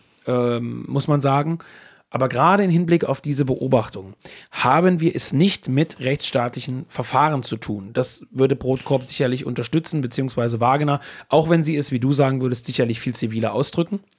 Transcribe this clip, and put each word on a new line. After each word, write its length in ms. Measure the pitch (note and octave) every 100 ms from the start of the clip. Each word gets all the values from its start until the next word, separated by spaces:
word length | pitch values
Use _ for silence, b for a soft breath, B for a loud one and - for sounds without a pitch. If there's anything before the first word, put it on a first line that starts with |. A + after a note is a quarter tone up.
| _ _ -
ähm, 580 | B2 A#2+ A#2+ A#2+ A#2+ A#2+
muss 200 | C3+ D#3
man 140 | D3
sagen. 380 | C3+ C#3 D3+ E3 B B B B B
Aber 160 | C3 C3
gerade 360 | A#2+ D#3+ G3+
in 80 | F#3+
Hinblick 340 | E3 E3+ E3+ -
auf 160 | C3+
diese 240 | D3 C#3 C3+
Beobachtung 680 | B2+ C3 B2+ A2 G2+ F#2+ - B B B
haben 480 | - B2 D3+ F#3 F3
wir 160 | D#3+ -
es 160 | -
nicht 380 | C3 F#3+ - -
mit 300 | C3+ D#3+ -
rechtsstaatlichen 880 | B2 D3 - C3 A#2+ B2 B2+ B2+ -
Verfahren 540 | - A#2 C3+ D#3 C#3
zu 120 | - G#2+
tun. 360 | - G#2 G2
Das 300 | B2 - - -
würde 240 | C3 C3+ C3
Brotkorb 500 | B2+ C3 - C3+ B2+
sicherlich 400 | - B2+ B2+ -
unterstützen, 560 | B2 A#2 D#3+ D#3+ D#3
beziehungsweise 580 | B2 - C3+ - A#2 A#2
Wagener, 420 | A#2+ C#3+ D3 C#3+ B B B
auch 220 | D3+ D#3+
wenn 140 | E3+
sie 120 | D#3 D3
es, 140 | C3+
wie 80 | B2+
du 120 | C3
sagen 300 | C#3+ C3+ C3+
würdest, 240 | B2+ A#2+ -
sicherlich 340 | - A#2 A2
viel 140 | B2+
ziviler 400 | A#2 A2+ A2 A2
ausdrücken. 460 | G#2+ C#3+ - E3 G3+ _